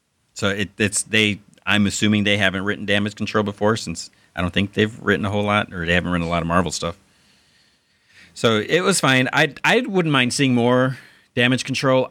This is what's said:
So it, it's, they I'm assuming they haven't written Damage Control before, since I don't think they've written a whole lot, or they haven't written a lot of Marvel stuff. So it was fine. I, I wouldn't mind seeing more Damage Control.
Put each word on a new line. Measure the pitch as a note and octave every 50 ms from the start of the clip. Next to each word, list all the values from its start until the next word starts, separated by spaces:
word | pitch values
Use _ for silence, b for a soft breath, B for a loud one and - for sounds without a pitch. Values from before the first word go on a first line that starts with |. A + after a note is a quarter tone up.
| _ _ _ _ _ _ _
So | - A2 G2
it, | G2 G#2 G2+ - - -
it's, | A2 F#2+ - - -
they | - A2 A2 G#2+ G#2 G2+ - - _ _ _ _ F#2+
I'm | G2 G#2 G2+
assuming | G2 - - A2 G#2 G#2+ G#2 G2
they | G#2 G2+
haven't | G#2 G2 F#2+ F2+ F#2+ F#2+
written | G2+ G2+ - G#2
Damage | G2 G2+ G2+ G2+ G#2 G2+
Control | - G#2+ - - A2 G#2
before, | G#2 G2+ - G#2 G#2 A2+
since | A2 - E2+ E2 - - - b b b b b
I | -
don't | F2+ F2 -
think | - G2+ G2 -
they've | - G#2+ G#2+ A#2 - -
written | G2+ G2+ D2 G#2+
a | G2
whole | G#2 G#2 G#2
lot, | G#2 G#2 G#2 G2+ - -
or | F2+ E2
they | E2 F2
haven't | F2+ E2+ F2 F2+
written | E2+ E2+
a | E2
lot | E2+ E2+ E2
of | E2
Marvel | E2+ F2+ F2 D#2+
stuff. | - - E2+ E2+ E2+ - _ b b b b b b b b b b b b b b b b b b b b b b b b b b
So | - - A#2 A2 G#2+
it | G#2 - D3+ E3+ F#3
was | G3 F#3 -
fine. | - C3+ C3 B2+ B2+ - -
I, | C#3 D#3+ D#3 D#3 - -
I | D3+ F#3+ B3
wouldn't | C4 C#4 G3 F#3 E3+ D#3 D3
mind | C3 B2 B2 A2+
seeing | - C#3 C3 B2
more | A#2+ A#2 B2 B2 B2+ B2+ C3+ B2+ B B B B B B B _
Damage | B2+ A#2+ B2 C3 B2 -
Control. | - C3 - C#3+ C3+ C3 C3 B2 -